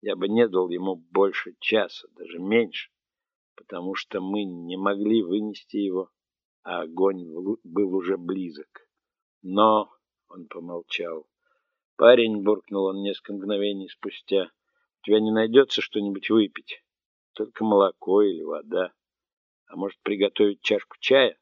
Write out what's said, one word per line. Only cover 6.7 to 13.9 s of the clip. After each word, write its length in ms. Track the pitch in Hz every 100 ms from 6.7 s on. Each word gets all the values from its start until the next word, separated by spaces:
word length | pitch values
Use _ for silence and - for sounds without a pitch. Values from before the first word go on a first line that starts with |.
| 90
огонь 500 | 82 85 95 95 85
в-, 280 | 80 95 113
был 300 | - 107 98
уже 240 | 95 90 95
близок. 680 | 85 95 90 73 76 - _ _ _ _ _ _
Но», 480 | 92 95 110 107 104 _ _ _ _
он 180 | 92 82
помолчал. 800 | 90 85 87 85 - 85 82 76 _ _ _ _ _ _ _
«Парень», — 460 | 117 120 113 107
буркнул 420 | 98 104 _ 101 95
он 180 | 95
несколько 300 | 101 95 -
мгновений 540 | 101 95 101 101 98
спустя, — 640 | 95